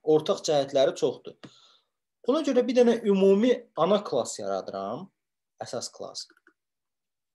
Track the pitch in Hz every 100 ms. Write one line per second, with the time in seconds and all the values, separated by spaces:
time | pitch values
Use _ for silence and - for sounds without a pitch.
0 | - 156 151 190 - 147 135 139 143 180
1 | 143 117 - - - _ _ _ _ _
2 | _ _ - 302 285 247 247 254 233 226
3 | 208 196 196 196 247 240 - - 170 202
4 | 208 135 107 - 98 95 92 98 98 127
5 | 190 _ _ _ _ - - - - -
6 | 92 - - _ _ _ _ _ _ _
7 | _ _ _